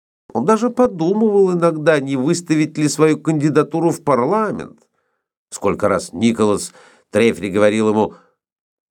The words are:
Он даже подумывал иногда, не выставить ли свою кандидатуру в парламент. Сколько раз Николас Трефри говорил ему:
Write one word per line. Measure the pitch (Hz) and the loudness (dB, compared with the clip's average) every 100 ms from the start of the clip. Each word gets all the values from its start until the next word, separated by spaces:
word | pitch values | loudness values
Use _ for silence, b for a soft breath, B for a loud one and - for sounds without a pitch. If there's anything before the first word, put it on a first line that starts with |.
| _ _ - | _ _ -10
Он | 110 147 | -4 0
даже | 220 247 | 0 0
подумывал | 240 247 175 165 214 220 202 190 | 0 0 2 0 2 2 2 2
иногда, | 175 170 156 151 151 | 2 0 0 2 2
не | 135 135 | 0 -2
выставить | 131 175 175 156 156 151 | -2 -2 0 0 0 -2
ли | 151 | -2
свою | 151 156 151 | 2 0 0
кандидатуру | 156 156 151 147 143 165 170 | -2 0 0 0 0 0 -2
в | - | -2
парламент. | - 123 131 214 214 101 - - _ _ _ _ _ _ _ | -2 0 0 -2 -4 -6 -12 -18 _ _ _ _ _ _ _
Сколько | - 101 85 101 | -6 -4 -2 0
раз | 92 - | -2 -4
Николас | 87 117 113 107 98 - b b b _ | -2 -2 0 -2 -2 -6 b b b _
Трефри | 107 113 87 87 | 0 0 0 -4
говорил | 92 104 110 107 | 0 2 2 0
ему: | 107 104 B B _ _ _ _ _ _ | 0 -2 B B _ _ _ _ _ _